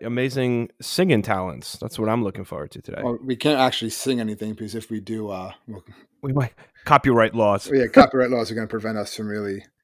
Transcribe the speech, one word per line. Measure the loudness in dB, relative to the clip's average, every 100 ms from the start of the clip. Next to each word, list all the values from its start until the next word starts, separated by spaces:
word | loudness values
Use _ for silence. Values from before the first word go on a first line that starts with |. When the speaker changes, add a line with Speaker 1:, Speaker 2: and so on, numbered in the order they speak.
Speaker 1:
amazing | -6 -2 -2 0 0 0 -2 -8
singing | -6 0 4 4
talents. | 2 -2 -4 -8 -14 -12
That's | -10 -4
what | -2
I'm | 0
looking | -2 -6
forward | -10 -10 -10
to | -14
today. | -14 -8
Speaker 2:
Well, | -6 -6
we | -6 -2
can't | 2 4
actually | 2 2 -6
sing | -4 -2 -2
anything | -2 -4 -8
because | -8 -8 -10
if | -8
we | -10
do, | -6 -8 -6
uh, | -8 -10 -14 -16
we'll | -16 -18 -20 _ _
Speaker 1:
We | -2
might, | -2 -2 _ -20 _ 4
copyright | 4 6 4 4
laws. | 4 2 2 0
Speaker 2:
Yeah, | 0 6
copyright | 8 8 6 0
laws | 0 -4
are |
gonna | -6 -6
prevent | -6 -6 -6
us | -6 -8
from | -8
really | -6 -6 -8 -12 _